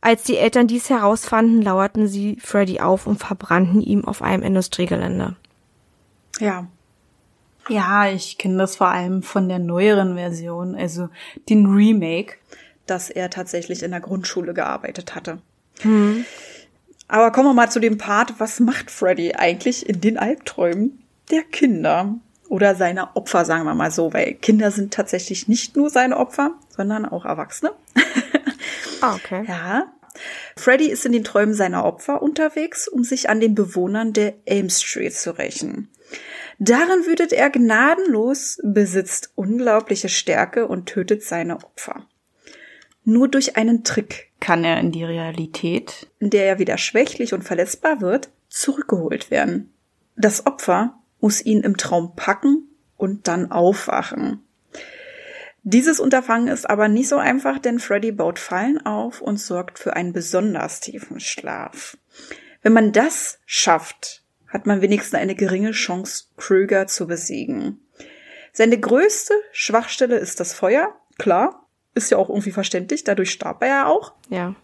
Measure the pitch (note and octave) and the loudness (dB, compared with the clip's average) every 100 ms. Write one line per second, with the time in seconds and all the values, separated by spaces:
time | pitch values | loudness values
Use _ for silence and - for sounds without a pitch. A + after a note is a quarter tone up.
0 | A3+ A3+ - B3 A3+ B3 A#3+ A#3 - B3 | 4 2 2 2 4 4 4 2 0 2
1 | G3+ A3 - A3+ A3+ A3+ G3+ F#3 G3 A3+ | 4 2 0 2 4 4 4 2 0 0
2 | G#3+ G3 G3+ G#3 - G3+ G3 - E3+ F#3+ | 0 0 -4 -6 -2 0 2 0 2 0
3 | - G#3 - F#3+ - E3+ F#3 G3 - G3+ | 0 -4 -4 -8 0 2 4 2 4 0
4 | - G3+ - F#3+ - F#3+ F3+ - F3 F3 | 0 -4 -2 -2 0 0 0 -4 -2 -2
5 | F3+ F#3 F#3 F#3 _ _ _ _ _ _ | -2 -4 -4 -8 _ _ _ _ _ _
6 | _ _ _ - G#3 F#3 F3+ _ _ _ | _ _ _ -4 -4 -4 -10 _ _ _
7 | _ _ _ _ _ _ - A3 F#3 G3+ | _ _ _ _ _ _ -4 -2 2 2
8 | G3+ F#3+ - - F#3+ F#3 F#3+ - F#3 F3+ | 2 0 -8 -6 -2 0 0 2 0 2
9 | F3+ F#3+ F3 G3+ F#3 F#3 F3 F3 G#3 G#3 | -2 -4 -2 -2 0 -2 -2 2 4 4
10 | F#3 F3+ F3 E3 E3+ E3+ F3+ F#3+ F3+ E3 | 2 -2 -6 -8 -8 -8 -8 -6 -6 -6
11 | F3 - - - - G#3+ G3+ G3 G#3+ A3 | -10 -12 -20 -18 2 6 8 8 6 6
12 | E3 E3 - - _ - - _ - F#3 | 2 -4 -6 -14 _ -20 -20 _ -8 -8
13 | F3+ - F3+ F#3 F3+ F3 E3+ F3+ - F3+ | -6 -8 -8 -8 -6 -8 -6 -8 -6 -8
14 | F3 F#3+ F3+ - E3+ F3 D3+ C2+ - - | -6 -6 -4 -6 -4 -4 -4 -4 -8 -12
15 | - - - E3 _ _ _ - G#3+ G#3+ | -14 -12 -12 -14 _ _ _ -4 0 2
16 | G#3 G#3+ A#3+ - - - _ _ _ _ | 2 0 -6 -14 -20 -20 _ _ _ _
17 | - A3 A3+ - C#4 B3 A#3 A#3+ A3+ G#3+ | -2 4 4 6 6 6 4 4 2 0
18 | G#3 G#3 A#3+ A3+ A3 - A#3+ C4+ - - | 0 0 0 -2 -6 2 2 2 -8 -2
19 | F#3 F3+ E3+ - F3 F3+ - B3 - F3+ | 0 0 -2 0 0 0 -2 -4 -4 0
20 | G3+ A3+ G#3 D#4 - - F3 F3 A3+ - | 0 0 -2 -4 -6 -2 0 0 -2 -4
21 | _ _ _ D#4+ D#4 - C#4 F#3 D#3 D#3+ | _ _ _ -2 -2 2 2 4 2 2
22 | G3 A#3 _ _ _ G3 G3+ F#3 F3 F#3 | 0 -6 _ _ _ 2 4 4 0 0
23 | F#3 - F#3 F#3 E3 D#3+ D#3 D#3+ D#3+ D#3+ | -4 -6 0 0 2 0 0 0 -2 0
24 | E3 D#3+ - - - G#3+ G#3+ G3+ G3 - | 0 0 -2 -2 2 4 4 0 -4 -4
25 | F#3+ F#3 F3+ F#3 - A#3 - - D4 C4+ | -4 -4 -6 -8 0 0 0 0 2 2
26 | B3+ B3 B3+ - C#4+ E4+ _ - G3+ G#3+ | 2 0 -2 0 -2 -2 _ -6 -4 -2
27 | G#3+ F3 - D#3+ - - D#4 G#4+ _ - | -4 -8 -6 -8 -8 -4 -6 -6 _ 0
28 | - - - - - - - - - - | 0 -2 -2 -2 -2 -8 -12 -12 -12 -4
29 | A#3+ F#3 - F#3 A3 F3 F3 A3 F#4+ _ | -2 -2 -6 -8 -6 -8 -4 -4 -4 _
30 | _ - - - - - - C4 D#4 - | _ -18 -16 -14 -16 -2 4 4 4 0
31 | B3+ A#3+ G#3+ G3+ G#3+ G#3 F#3 F3+ G#3 - | 0 0 2 2 2 2 0 0 -2 -2
32 | - C#4+ D4 D#4 D#4 D#4 D#4+ - - C4 | -4 -2 -2 0 -2 -2 -6 -6 -6 -2
33 | A#3+ C4 - A3 A3+ G#3 F#3+ F3+ F3+ G#3+ | -2 -2 0 2 4 2 0 0 -2 -2
34 | A3+ G#3+ G#3 G3+ - G3+ F#3+ - - - | 0 0 0 -2 -2 -2 0 -2 -2 -4
35 | - - - E3 - - - - - _ | -6 -6 -8 -6 -8 -6 -8 -10 -12 _
36 | _ - - - - - G3 A#3+ E4+ F#4 | _ -18 -16 -18 -18 -4 2 4 4 2
37 | E4+ E4 E4+ - C#4 C4+ A#3+ A3 C#4 E4+ | 2 0 2 2 2 4 4 6 4 4
38 | F#4+ A3+ A3+ C4+ - - G#3 G3+ G3+ F#3 | 2 2 2 -2 -4 -4 0 2 2 0
39 | F#3+ - - - G3 A#3 B3 G#3+ A3 - | -2 -6 -8 -6 -2 0 4 2 2 -4
40 | F#3+ - - D#3 F3+ - A3+ F#3 F3+ - | -2 -2 0 0 0 0 -2 -4 -6 -6
41 | F#3 G#3 - E3+ E3+ E3+ - - - - | -2 -2 -2 -6 -6 -8 -12 -16 -14 -14
42 | - _ _ _ - - - - _ _ | -16 _ _ _ -20 -20 -20 -20 _ _
43 | - A3+ C4 C4+ C4+ - A3+ A#3 A3+ - | 2 4 6 4 0 0 2 2 2 -4
44 | G#3 - - _ - E3+ E3 E3 F3 D#3+ | -4 -14 -18 _ 0 2 2 0 0 -4
45 | E3 E3 E3 E3 D#3+ - E3+ F#3+ - - | -6 -6 -8 -8 -8 -6 -4 -4 -6 -18
46 | - _ G#3 G3+ F#3+ F#3+ F#3 F3+ - G#3+ | -20 _ 0 4 4 2 0 -2 0 0
47 | C#4 - - F#3+ F3+ F3 F#3 - D#4+ D4 | 0 0 -4 -4 -4 -2 -2 0 -2 0
48 | F#3 A#3+ - _ _ - - C#4 - F#3 | 0 -2 -4 _ _ -6 -4 -4 0 0
49 | D#3+ - - - - F3+ - _ _ _ | 0 -4 -2 0 0 -2 -8 _ _ _
50 | _ - G#3+ G#3 - C#4+ - F3+ A#3 - | _ 0 2 2 -2 -2 0 0 0 -6
51 | _ _ G#3+ G#3 - G#3+ G3+ F#3+ - F3 | _ _ 0 0 0 2 2 -2 0 0
52 | F3 - - G3+ C#4 D4 - _ _ _ | -2 -6 -2 0 2 2 0 _ _ _
53 | F#3+ G3+ - F3 F3 E3+ F3 G3+ - - | -4 -2 -2 -2 -2 4 4 4 -2 -4
54 | - - - - _ _ _ - - - | -4 -6 -6 -6 _ _ _ -20 -20 -20
55 | - - - - - _ G3+ A3 D4 D#4 | -20 -20 -20 -20 -20 _ 2 4 4 2
56 | C4+ C4 B3+ A3+ A#3+ - - G#3 G#3+ G#3+ | 4 2 2 0 0 0 0 2 4 4
57 | C#4 C#4 - B3+ C#4 C4+ B3 A#3 - G3+ | 2 2 2 2 0 -2 -2 -2 -2 -2
58 | A3 G#3 E3+ F3 - F3+ A3+ D4+ G#3+ G#3+ | -2 -2 -2 -4 -6 -2 0 0 -2 -4
59 | A#3 - - G#3 - F3 F3+ - - - | -6 -6 -4 -4 -4 -6 -6 -8 -6 -4
60 | F3 F3 E3+ F#3 G#3 G3+ - - - - | -4 -6 -2 0 0 -2 -6 -8 -12 -14
61 | - - - - - - - - - - | -14 -12 -10 -8 -8 -10 -10 -14 -18 -20
62 | _ - - - - _ G#3+ A3+ A3 G#3 | _ -20 -20 -20 -20 _ 4 6 6 4
63 | C#4+ - - - _ - - D#3+ - - | 2 -2 -8 -12 _ -2 2 2 0 -16
64 | - - _ _ _ - G#3 G3+ F#3+ G#3 | -16 -16 _ _ _ -6 0 2 2 0
65 | - - F#3+ F#3 G3 F#3+ G#3 G#3 - F3+ | 0 -4 -4 -2 -2 0 -2 -4 -4 -6
66 | F#3+ - - - - F#3+ G3 G3 F#3+ - | -8 -12 -14 -18 0 2 4 0 0 -6
67 | E3+ E3+ - - - A#2 - G#3 _ _ | -6 -6 -6 -8 -6 -6 -6 -8 _ _
68 | - - - - - - A3+ A#3 G3+ B3 | -20 -20 -20 -20 -20 2 4 4 4 4
69 | G4 - - G#4 - - - A3+ A#3 - | 4 2 0 0 -2 -8 0 0 -2 -2
70 | B3 A#3+ F3+ - F3 - F#3 B3+ F#4+ - | 0 0 -2 -8 -8 -2 0 2 0 -6
71 | _ _ - F3 C#4+ - _ _ _ - | _ _ 2 2 2 -2 _ _ _ -6
72 | G#3+ G3 F#3+ G3+ G3+ F#3+ G3 F3+ F#3 D4+ | 0 0 2 -2 -4 -4 -4 -4 -4 -4
73 | - G3 F#3 - - - B3 C#4 C4+ F4+ | -2 -2 -2 -4 -8 -4 0 0 2 0
74 | G#4+ _ _ F#3+ F3 G3 | -2 _ _ -6 -6 -10